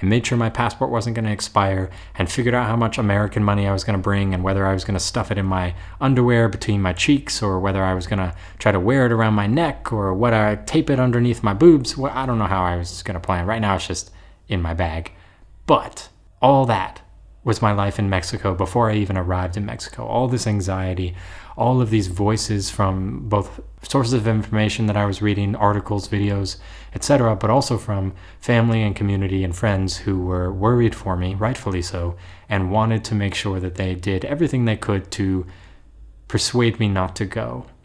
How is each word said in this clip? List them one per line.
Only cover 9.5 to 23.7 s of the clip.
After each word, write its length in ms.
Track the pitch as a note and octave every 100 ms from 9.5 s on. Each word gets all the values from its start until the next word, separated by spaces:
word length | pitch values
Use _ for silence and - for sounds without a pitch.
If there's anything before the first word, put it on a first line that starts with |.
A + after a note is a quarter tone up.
| C3+ E3 - -
or 200 | A2 G2
what 200 | F#2 A#2+
I 240 | A2+ G#2+ G#2
tape 320 | - D#3 D3+
it 100 | C3+
underneath 420 | B2+ A#2+ A#2+ A2+
my 120 | G#2+
boobs. 400 | G2+ E3+ D3+ B2
Wh-, 200 | - C3+
I 120 | B2+ C3
don't 120 | A#2
know 100 | G2
how 160 | F#2+ F2+
I 100 | F2+
was 260 | F2 -
gonna 200 | - F2+
plan. 240 | F#2 F2+ F2
Right 160 | A2+
now 140 | G#2 F#2
it's 120 | -
just 240 | F2 - - - - -
in 120 | F#2+
my 120 | E2
bag. 400 | E2+ E2+ D#2+ E2 - - - - - -
But 420 | C#3+ - - - _ - _
all 240 | B2+ C#3 B2+
that 340 | G2+ F#2 - - - - -
was 180 | B2 G#2+
my 100 | A2
life 280 | G2+ G2+ G2+
in 100 | G2
Mexico 460 | F#2+ - G#2+ G2+ F2+
before 340 | F2+ A#2+ A2+
I 60 | G#2+
even 240 | G2 F#2+
arrived 360 | F2 F2+ F#2 F2+
in 120 | G#2
Mexico. 360 | A#2+ - -
All 240 | - A2+ B2+
this 200 | B2 A2
anxiety, 680 | G#2 F#2 F#2+ F#2 F2+ F#2 F2 - - - -
all 240 | A#2 B2+
of 120 | A#2
these 160 | A2 F#2
voices 640 | F2 G2+ A2 - G#2 G2
from 580 | - G2 F#2+ F#2+ B2 A#2
both 300 | G#2 G2+ - -